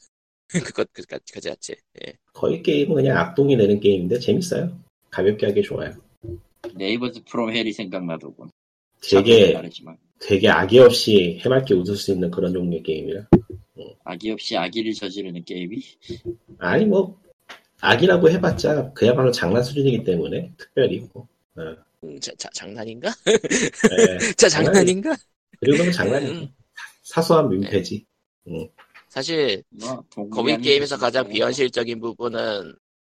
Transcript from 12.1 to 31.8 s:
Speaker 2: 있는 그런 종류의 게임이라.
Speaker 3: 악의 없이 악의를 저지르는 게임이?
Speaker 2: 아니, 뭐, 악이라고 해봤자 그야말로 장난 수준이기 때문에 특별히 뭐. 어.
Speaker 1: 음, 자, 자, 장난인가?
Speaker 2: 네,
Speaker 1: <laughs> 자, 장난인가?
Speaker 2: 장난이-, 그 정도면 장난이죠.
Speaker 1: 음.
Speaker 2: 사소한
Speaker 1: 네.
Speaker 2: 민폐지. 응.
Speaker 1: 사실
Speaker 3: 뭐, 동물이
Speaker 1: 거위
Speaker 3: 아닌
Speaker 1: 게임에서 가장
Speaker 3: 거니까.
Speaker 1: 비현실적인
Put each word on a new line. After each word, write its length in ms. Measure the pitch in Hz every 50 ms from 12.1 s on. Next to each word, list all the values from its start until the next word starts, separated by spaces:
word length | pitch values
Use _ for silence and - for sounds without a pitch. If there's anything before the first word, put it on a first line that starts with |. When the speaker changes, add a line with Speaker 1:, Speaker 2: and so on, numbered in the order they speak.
Speaker 2:
있는 200 | 95 90 92 87
그런 220 | - 98 90 90 90
종류의 300 | 90 90 87 85 80 -
게임이라. 440 | - 78 78 90 - - 98 107 - - - - - - - - _ _ 92 101 - - _ _
Speaker 3:
악의 260 | - 90 85 101 110
없이 260 | 110 101 - - 113 92
악의를 360 | 87 92 87 113 110 110 104
저지르는 500 | - 104 92 92 101 98 92 87 87 85
게임이? 380 | - 95 90 90 87 110 127 - - _ _ _ - - - - - - _ _ _ - -
Speaker 2:
아니, 260 | - 87 104 151 214
뭐, 340 | 208 185 196 - - - _ _ _ _ _ _ _ - - _ _ _ -
악이라고 480 | - 92 110 117 170 190 180 170 165 160
해봤자 640 | 175 196 180 165 131 - - 147 151 143 - - -
그야말로 380 | - 104 117 123 135 131 127
장난 300 | - - - 85 104 120 123
수준이기 400 | 135 143 143 135 135 117 101 -
때문에 500 | 92 87 85 80 - 117 143 175 - - _
특별히 500 | - _ - 143 123 95 90 107 117 - _
뭐. 140 | 123 - _ _ _ _ _ _ -
어. 180 | - - - _ _ _ _ _ -
Speaker 1:
음, 160 | 78 - -
자, 120 | - - - -
자, 120 | - - -
장난인가? 560 | - - 95 104 117 107 113 113 120 147 214 233 _ -
Speaker 2:
네, 920 | - 226 - - - - - - - - - - - - 226 226 - - 175 - - 180
Speaker 1:
<laughs> 40 | -
자, 120 | 233 185
장난인가? 600 | 151 156 - - 196 196 175 180 185 196 208 320
Speaker 2:
장난이-, 60 | 320 - _ _ _ _ _ _ _ -
그 60 | 120 131
정도면 240 | 147 156 175 180 175
장난이죠. 400 | - - 104 127 143 147 - 170
Speaker 1:
음. 140 | 170 - - _ _ _ _ _ - - - _ _ _
Speaker 2:
사소한 460 | - - 165 165 - 165 160 147 120
Speaker 1:
네. 80 | 92 95
Speaker 2:
민폐지. 480 | 98 95 101 95 - - 104 104 _ _ _ _ _ _ _ _ _ 85
응. 180 | 82 80 80 - _ _ - _ _ - _ _
Speaker 1:
사실 540 | - 131 135 147 165 156 143 120 98 95 - _
Speaker 3:
뭐, 340 | - 104 107 123 131 123 - _
동물이 260 | - 107 104 104 110
Speaker 1:
거위 180 | 123 117 - 156
Speaker 3:
아닌 100 | 117 123
Speaker 1:
게임에서 340 | 147 139 143 143 135 139 -
가장 260 | 127 123 117 131 127
Speaker 3:
거니까. 100 | 104 104
Speaker 1:
비현실적인 680 | 104 117 120 127 139 131 123 - 120